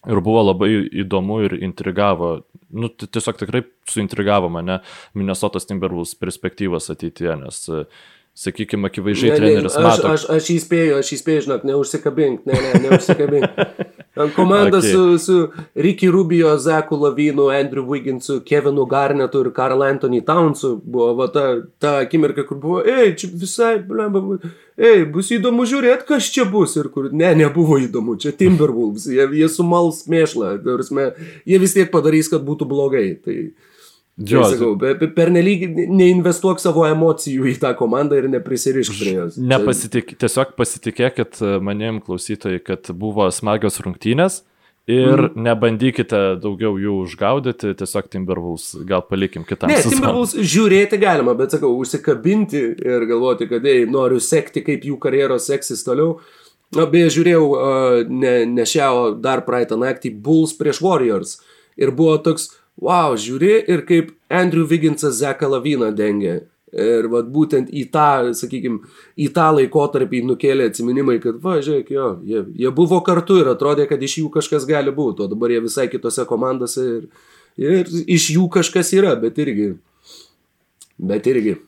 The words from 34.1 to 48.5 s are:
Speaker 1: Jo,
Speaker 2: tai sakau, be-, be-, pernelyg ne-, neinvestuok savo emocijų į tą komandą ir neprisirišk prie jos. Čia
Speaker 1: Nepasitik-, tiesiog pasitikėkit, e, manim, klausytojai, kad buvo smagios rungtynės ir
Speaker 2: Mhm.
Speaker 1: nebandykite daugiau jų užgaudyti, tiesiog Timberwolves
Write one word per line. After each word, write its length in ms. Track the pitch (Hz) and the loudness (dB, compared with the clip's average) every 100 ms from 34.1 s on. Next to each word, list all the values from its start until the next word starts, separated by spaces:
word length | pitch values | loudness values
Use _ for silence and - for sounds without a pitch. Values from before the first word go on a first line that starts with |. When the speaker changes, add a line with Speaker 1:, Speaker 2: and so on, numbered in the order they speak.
| - | -14
Speaker 1:
Jo, 280 | 101 131 110 | 0 4 4
Speaker 2:
tai 80 | |
sakau, 220 | 120 117 101 | 4 0 0
be-, 180 | 131 135 | 0 0
be-, 140 | 160 | 0
pernelyg 540 | 165 170 175 180 196 180 | 2 4 4 4 2 -2
ne-, 180 | 160 175 | -4 0
neinvestuok 720 | 190 180 180 175 165 190 180 | 6 6 6 2 2 0 0
savo 220 | 185 156 156 | 0 2 2
emocijų 600 | 156 165 156 - 131 131 | 4 2 0 -4 -2 0
į 60 | 117 | 0
tą 140 | 139 120 | -2 0
komandą 400 | 120 123 147 143 | 0 0 2 0
ir 140 | 131 | 0
neprisirišk 640 | 127 - 123 135 135 110 104 | -2 -4 -4 0 0 -2 -4
prie 200 | 98 92 | -4 -2
jos. 160 | 85 - | -4 -4
Čia 80 | |
Speaker 1:
Nepasitik-, 680 | 127 131 107 113 117 123 - - | 0 2 2 -2 -2 -4 -4 -4
tiesiog 380 | 117 - 131 - | -2 0 -4 -2
pasitikėkit, 840 | 120 - - 107 127 - 113 - | -4 -4 -8 -2 -2 -2 -6 -4
e, 140 | 107 98 | -2 -2
manim, 380 | 95 104 110 110 | -2 -4 -4 -6
klausytojai, 640 | 95 90 - 104 101 90 | -8 -10 -8 -8 -6 -6
kad 240 | - 92 - 87 | -6 -10 -8 -8
buvo 320 | 107 104 95 | -6 0 0
smagios 540 | - 107 104 104 - | 0 -2 0 -2 -4
rungtynės 540 | 98 90 107 127 185 - _ _ _ _ - | -8 -6 -2 0 0 -2 _ _ _ _ -2
ir 320 | 123 131 - | 2 4 4
Speaker 2:
Mhm. 240 | - - 117 | 2 0 -2
Speaker 1:
nebandykite 720 | 113 117 110 127 - 117 107 98 92 | 2 2 2 0 0 0 2 0 0
daugiau 400 | 104 95 110 98 | -4 -4 -4 -2
jų 160 | 101 98 | -2 -2
užgaudyti, 720 | 90 - 101 135 127 117 107 95 | -4 -2 0 0 -2 -4 -6 -6
tiesiog 320 | 95 104 - | -6 -6 -6
Timberwolves 600 | 95 92 90 85 | -8 -6 -4 -6